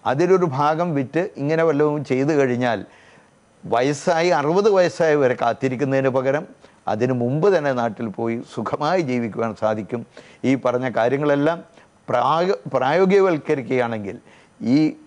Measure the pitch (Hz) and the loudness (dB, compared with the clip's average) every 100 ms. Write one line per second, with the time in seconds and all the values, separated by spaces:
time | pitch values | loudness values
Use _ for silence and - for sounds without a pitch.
0 | 107 135 175 185 175 131 147 156 175 147 | -2 0 4 4 2 0 0 0 -2 -2
1 | 131 156 185 - 139 160 165 143 151 147 | -2 -4 -4 -6 -2 0 2 2 2 0
2 | 135 127 139 151 135 123 123 107 92 - | -2 0 2 2 2 2 0 -2 -6 -20
3 | - - _ _ _ _ - 113 135 143 | -20 -20 _ _ _ _ -2 0 0 0
4 | - 165 175 160 143 180 208 190 175 - | 0 2 2 2 2 2 4 4 2 2
5 | 165 147 131 120 117 110 135 127 139 135 | 2 4 2 2 -2 0 -4 -2 0 0
6 | 135 127 131 143 190 - - _ - 107 | 0 0 0 -2 -4 -20 -20 _ -6 -2
7 | 127 127 120 143 202 180 143 127 117 101 | 0 0 -2 0 2 2 0 -2 -2 -4
8 | 117 95 117 117 - - 110 - 147 185 | -10 -6 -4 -6 -8 -8 -6 -4 -2 -2
9 | 147 123 117 113 113 101 107 110 95 90 | -2 -4 -4 -4 -6 -2 -2 -2 -6 -10
10 | - - - - 120 131 127 123 131 113 | -10 -20 -20 -6 -2 0 0 -2 -2 0
11 | 113 139 147 143 147 170 185 _ _ _ | 0 0 0 2 0 -2 -10 _ _ _
12 | - 120 123 160 180 190 - 131 127 165 | -4 -2 0 0 0 -4 -2 -2 0 2
13 | 190 196 190 160 147 147 117 127 120 113 | 4 4 4 0 -2 -4 0 -2 -2 -4
14 | 98 90 - - _ _ 110 139 156 - | -8 -12 -18 -20 _ _ 0 2 2 -2